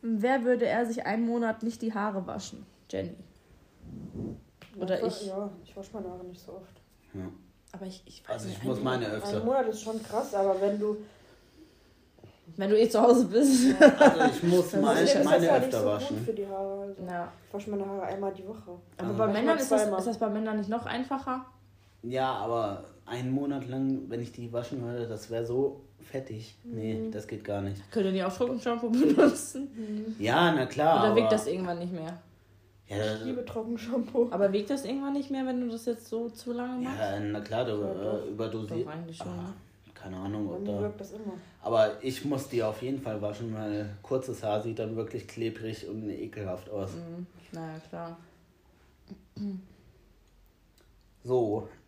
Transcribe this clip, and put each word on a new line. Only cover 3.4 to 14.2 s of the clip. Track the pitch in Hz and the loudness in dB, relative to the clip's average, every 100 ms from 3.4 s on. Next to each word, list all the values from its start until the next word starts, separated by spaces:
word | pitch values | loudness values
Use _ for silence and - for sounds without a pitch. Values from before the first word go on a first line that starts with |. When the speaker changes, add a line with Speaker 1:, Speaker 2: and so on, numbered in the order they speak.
| _ - _ _ - - - - - - - _ - 202 | _ -20 _ _ -16 -14 -12 -8 -8 -10 -16 _ -20 -8
Speaker 1:
Oder | 185 185 | -2 0
Speaker 2:
Ja, | 220 | 0
ich | |
wa-, | - | -4
Speaker 1:
ich. | 202 | -8
Speaker 2:
ja, | 190 202 180 | -6 -8 -10
ich | - - | -18 -16
wasche | 190 | -12
meine | 220 185 | -10 -10
Haare | 180 | -12
nicht | 180 180 | -14 -16
so | - | -16
oft. | 175 185 - _ _ _ | -18 -18 -20 _ _ _
Speaker 3:
Ja. | 95 92 - - _ _ | -12 -12 -14 -20 _ _
Speaker 1:
Aber | 180 190 | -12 -12
ich, | 185 - | -12 -20
ich | - - | -20 -8
weiß | |
Speaker 3:
Also | 110 104 | -6 -6
Speaker 1:
nicht, | 98 | -6
Speaker 3:
ich | |
muss | 127 127 | -2 0
Speaker 1:
ein | |
Speaker 3:
meine | 131 127 113 | 0 0 -2
Speaker 1:
Monat. | 107 | -4
Speaker 3:
öfter. | 202 208 | -2 -2
Speaker 2:
Ein | 226 | 2
Monat | 269 226 | 2 2
ist | 214 | -2
schon | 220 220 | -4 -6
krass, | - 214 269 | -2 -4 -2
aber | 202 196 190 | 2 2 4
wenn | 202 208 | 2 2
du | 214 214 - - - - _ - - _ _ _ _ _ - - - 165 | -2 -2 -8 -20 -20 -20 _ -20 -20 _ _ _ _ _ -20 -20 -16 -4
Speaker 1:
Wenn | 196 | 4
du | 214 | 6
eh | 226 | 6
zu | 214 | 8
Hause | 240 247 202 | 8 8 6
bist. | 214 285 262 262 269 | 6 6 8 6 12
Speaker 2:
Ja. | 294 - | 10 12
Speaker 3:
Also | 285 - | 8 8